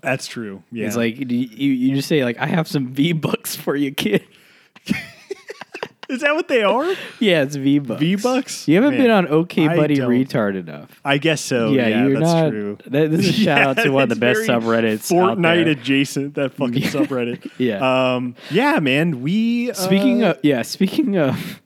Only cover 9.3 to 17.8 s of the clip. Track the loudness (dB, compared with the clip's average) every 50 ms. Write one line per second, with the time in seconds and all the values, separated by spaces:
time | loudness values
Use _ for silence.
9.3 | 2 0 0 0 0 2 2 2 4 2 2 2 2 2 2 2 2 2 2 0
10.3 | 0 0 0 0 -2 -4 -8 -10 -14 -16 -16 -20 -18 _ -2 -2 0 2 2 0
11.3 | 0 0 -2 -2 0 0 2 2 2 2 2 2 2 2 2 2 2 2 2 2
12.3 | 2 2 2 0 -2 -4 -6 -6 -8 -10 -8 -4 -2 0 0 2 2 2 2 2
13.3 | 2 2 2 2 4 4 2 2 2 0 0 2 2 2 2 0 0 0 0 0
14.3 | 2 0 0 0 0 0 2 2 2 2 2 2 0 -2 -2 0 2 2 2 2
15.3 | 2 2 2 2 2 2 2 2 0 -2 -2 -2 0 0 0 -2 -4 -6 -6 -6
16.3 | -4 -4 -6 -4 -4 -4 -4 -2 -2 -2 -2 -2 0 -2 -2 0 -2 -2 -2 -4
17.3 | -6 -8 -12 -12 -6 -2 -2 -2 0 0